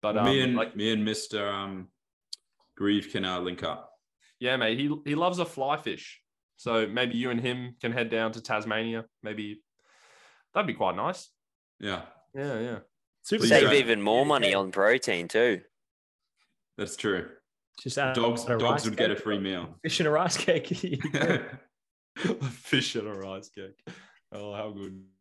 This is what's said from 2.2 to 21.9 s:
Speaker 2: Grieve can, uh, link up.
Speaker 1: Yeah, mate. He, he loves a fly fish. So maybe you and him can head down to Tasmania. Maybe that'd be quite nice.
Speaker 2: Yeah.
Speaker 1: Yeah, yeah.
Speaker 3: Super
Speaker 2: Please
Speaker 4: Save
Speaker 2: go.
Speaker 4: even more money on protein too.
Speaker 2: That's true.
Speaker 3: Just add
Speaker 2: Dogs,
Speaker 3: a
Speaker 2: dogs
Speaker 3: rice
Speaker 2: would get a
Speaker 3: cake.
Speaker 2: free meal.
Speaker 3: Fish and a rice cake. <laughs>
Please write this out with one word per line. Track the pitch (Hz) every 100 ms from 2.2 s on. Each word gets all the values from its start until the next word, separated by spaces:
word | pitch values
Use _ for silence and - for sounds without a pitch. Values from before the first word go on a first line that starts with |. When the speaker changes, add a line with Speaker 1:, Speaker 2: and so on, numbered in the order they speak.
| _ - _ _ _ -
Speaker 2:
Grieve | 101 104 98
can, | 101 92
uh, | 90
link | 90 90
up. | 90 76 - _ _ _ _ _
Speaker 1:
Yeah, | 123 131
mate. | 110 117
He, | 143 151
he | 143 147
loves | 180 180
a | 170
fly | - 135 151
fish. | 117 85 - - _ _ _ _
So | 123 113 110
maybe | 117 123 117
you | 127
and | 117
him | 127 123 123 120
can | 120
head | 123 117
down | 113 110
to | 110
Tasmania. | 110 110 110 107 113 113 113 _
Maybe | 110 107 104 107 _ _ _ _ _ - - _ _
that'd | - 190
be |
quite | - 98 87
nice. | 135 185 - _ _ _ _ _
Speaker 2:
Yeah. | 101 92 - - _
Speaker 1:
Yeah, | 135 143 117
yeah. | 120 110 - _ _ _
Speaker 3:
Super | - 214
Speaker 2:
Please | 117
Speaker 4:
Save | 143 117
Speaker 2:
go. |
Speaker 4:
even | 143 120 110
more | 101 117 143
money | 143 104 98
on | 95
protein | 95 101 127 - 90 85
too. | 110 120 95 - _ _ _ _ _ _ _ _ _ _ -
Speaker 2:
That's | 101 -
true. | 107 92 - - _ _ _ -
Speaker 3:
Just | 131 131
add | 135 123
Speaker 2:
Dogs, | 117 120 120
Speaker 3:
a | 117
Speaker 2:
dogs |
Speaker 3:
rice | 113 143 113
Speaker 2:
would | 107
get | 113
a | 104
Speaker 3:
cake. | 107
Speaker 2:
free | 101
meal. | 98 92 85 -
Speaker 3:
Fish | 160 -
and | 160
a |
rice | 151 175 -
cake. | - 156 -
<laughs> | 180 185 143 151 139 165 175 - 131 _ _ _